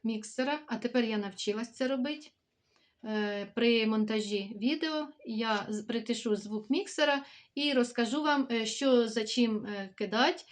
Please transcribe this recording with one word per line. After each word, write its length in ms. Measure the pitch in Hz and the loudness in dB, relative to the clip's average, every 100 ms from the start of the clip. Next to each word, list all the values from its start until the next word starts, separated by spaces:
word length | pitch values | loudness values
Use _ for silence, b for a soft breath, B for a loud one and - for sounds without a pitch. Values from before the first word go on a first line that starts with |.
міксера, 560 | 220 214 - - 254 302 - | -4 -4 -6 -4 -2 -2 -4
а 100 | 226 | -6
тепер 280 | 240 254 | -2 0
я 140 | 226 214 | 0 0
навчилась 540 | 202 190 - 208 240 | -4 -4 -4 -2 -6
це 160 | - 254 | -4 -2
робити, 420 | 269 277 302 - _ _ _ _ _ _ _ 220 | 0 -2 -4 -10 _ _ _ _ _ _ _ -6
е, 400 | 214 208 208 202 | -2 -2 -2 -4
при 320 | 233 233 233 220 | 2 4 4 4
монтажі 680 | 220 214 220 202 202 196 214 | 2 2 0 0 -2 -4 -4
відео. 480 | 233 311 320 311 294 - - | -2 0 -2 -4 -4 -10 -8
Я 400 | 220 226 208 - | -2 0 0 -2
з-, 140 | 214 | -6
притишу 540 | 214 233 226 233 233 208 | -4 -4 -2 -2 0 -2
звук 340 | 208 214 214 | -2 -6 -2
міксера 540 | 302 403 - 294 277 277 B B | -2 -2 0 2 2 -2 B B
і 180 | - 294 | -2 2
розкажу 500 | 262 240 - 226 285 | 2 2 0 0 2
вам, 260 | 302 285 262 | 2 2 2
е, 160 | 233 220 | 0 -2
що 420 | - 277 247 220 | 0 4 4 4
за 160 | 226 | 0
чим, 420 | 214 - 233 214 208 | -2 2 2 2 -4
е, 280 | 202 190 - | -6 -8 -6
кидать, 480 | 196 214 285 359 - | -2 2 2 2 -8